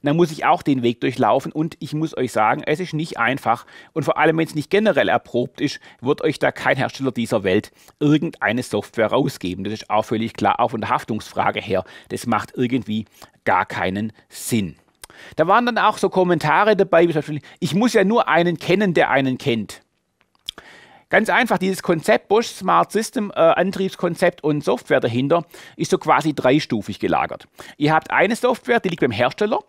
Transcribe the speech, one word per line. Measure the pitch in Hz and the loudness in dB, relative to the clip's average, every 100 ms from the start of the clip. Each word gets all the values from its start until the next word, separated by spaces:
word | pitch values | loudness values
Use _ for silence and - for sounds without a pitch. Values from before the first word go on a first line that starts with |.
dann | 143 156 | 0 2
muss | 170 | 2
ich | 160 131 | 2 0
auch | 170 | 2
den | - 131 | 2 0
Weg | 120 120 | 0 0
durchlaufen | 139 123 110 127 165 | -4 0 2 2 -2
und | - 160 - | -6 -6 -6
ich | 156 | -8
muss | 151 156 - | -6 -6 -4
euch | 123 | -4
sagen, | 113 107 139 - | 0 0 0 -2
es | 151 | -4
ist | 180 | -4
nicht | 156 160 - | -6 -6 -2
einfach | 117 135 120 117 - - - | -2 0 -2 -2 -4 -20 -8
und | 160 | -4
vor | 147 - | -2 2
allem, | 156 160 | 2 2
wenn's | 156 151 | -2 -4
nicht | - | -2
generell | 196 214 143 101 | 0 2 2 2
erprobt | 117 - 120 123 - | 0 -2 -4 -4 -4
ist, | 139 - - _ | -6 -6 -18 _
wird | 120 151 | -4 -2
euch | 156 - | -2 0
da | 127 | -2
kein | - 131 139 | 0 -2 0
Hersteller | 123 - 131 | -2 -4 -4
dieser | 120 113 113 | -4 -2 0
Welt | 98 98 - _ - _ | 2 0 -2 _ -20 _
irgendeine | 147 151 165 - 101 117 | 2 2 0 -4 -4 -2
Software | 120 107 - - 107 | -4 -6 -4 -2 0
rausgeben. | 113 147 - 90 90 | 2 -2 -4 -8 -6
Das | 98 | -8
ist | 107 - | -8 -2
auch | 104 - | -2 0
völlig | 110 113 | -4 -4
klar, | - 104 - | 0 0 2
auch | 120 | 0
von | 117 | -2
der | 104 | -4
Haftungsfrage | 139 - 107 - - 101 104 | -4 -2 -8 -6 -2 -2 -2
her, | 104 95 - - - | -2 -4 -4 -18 -12
das | - 120 | -10 -2
macht | 107 - - | -2 -2 -4
irgendwie | 123 127 101 107 107 _ - _ | -2 -2 -4 -6 -8 _ -20 _
gar | - 92 92 | 0 0 0
keinen | - 90 95 110 - _ | -4 -4 -4 -6 -10 _
Sinn. | - - 117 92 - _ _ - - - - | -14 -4 -2 -2 -10 _ _ -20 -20 -16 -2
Da | 165 | 2
waren | 214 240 | 4 2
dann | 220 | 0
auch | 196 208 | 0 0
so | 196 | 0
Kommentare | 190 180 165 156 156 208 202 | 2 2 2 2 2 4 2
dabei, | 190 165 | 4 4
wie | 175 | 4
zum | 160 | 0
Beispiel, | 147 151 - - | -4 -10 -10 -8
„Ich | 165 170 | -2 0
muss | 240 | 2
ja | 226 | 2
nur | 190 233 - | 2 2 2
einen | 160 170 165 | 2 2 -2
kennen, | - 185 208 | 0 2 2
der | 160 151 | 2 2
einen | 135 135 127 | 2 0 -2
kennt.“ | 143 117 98 - _ _ _ _ _ _ - - - - - - _ | -2 -2 -4 -12 _ _ _ _ _ _ -18 -18 -20 -20 -20 -20 _
Ganz | 196 214 | 0 2
einfach, | 185 247 202 | 0 2 0
dieses | 185 185 | 0 -2
Konzept | - 165 - 233 _ | -2 -2 2 0 _
Bosch | 208 233 | 0 0
Smart | - 185 170 170 | -6 0 2 2
System, | 202 220 254 208 - | -2 -4 -6 -6 2
äh, | |
Antriebskonzept | 160 - 185 185 190 - 175 165 180 - 156 | 4 4 0 -2 -6 -2 -4 0 0 0 -2
und | 147 | -2
Software | - 123 - 139 | -2 -4 0 0
dahinter | 120 117 139 170 - - - - | 2 -2 0 0 -2 -18 -20 -8
ist | - | -2
so | 185 | -2
quasi | 160 135 156 | 2 2 2
dreistufig | 147 127 147 - 113 98 98 | 2 4 2 2 -4 -4 -6
gelagert. | 98 78 73 - - _ - - | -2 0 -2 -6 -16 _ -20 -2
Ihr | 156 | 2
habt | 156 - | 2 2
eine | - 185 233 | 2 2 2
Software, | 247 254 - 233 | 0 -2 0 0
die | 185 | 0
liegt | 165 | 0
beim | 143 | -2
Hersteller | 107 123 - 214 359 | 2 -2 0 -2 -2